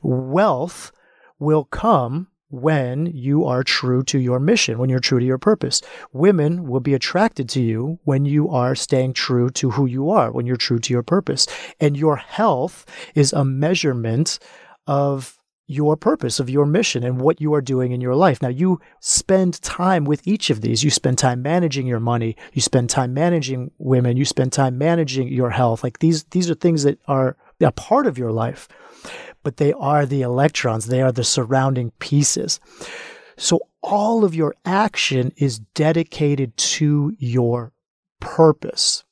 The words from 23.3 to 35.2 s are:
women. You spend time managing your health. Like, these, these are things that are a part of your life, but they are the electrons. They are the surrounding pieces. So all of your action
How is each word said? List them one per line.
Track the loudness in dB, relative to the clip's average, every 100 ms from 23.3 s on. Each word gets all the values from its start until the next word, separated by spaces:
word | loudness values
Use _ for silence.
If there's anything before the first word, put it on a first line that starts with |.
| 0 -2 -6 -8 _
women. | 0 2 4 2
You | 0
spend | 0 -2
time | 0 0 0
managing | 0 0 0 -2 -2
your | -2 0
health. | 2 0 0
Like, | -6 0
these, | 2 2
these | 0 -2 -2
are |
things | 0 2 2
that | 2 0 -2
are | 0 0 -4 _ _
a | 0
part | 0 0 2 2
of | -2
your | -4
life, | -2 -4 -6 -20 -20 -20 -20 -18 -18 -18 -10
but | -10 0
they | 0
are | 0 0 0
the | 0 -2
electrons. | 0 2 2 2 -2 -2 -2
They | 0
are | 0
the | 0
surrounding | -2 -2 0 0 2 -2 -4 _
pieces. | 0 2 2 -2 -4 -8 _ -20 -18 -16 -18 -20 -20 -8
So | 0 0 -2 _
all | -2 0 2 2
of | 2
your | 2 -2 -2 -2
action | 0 0 -2 0 0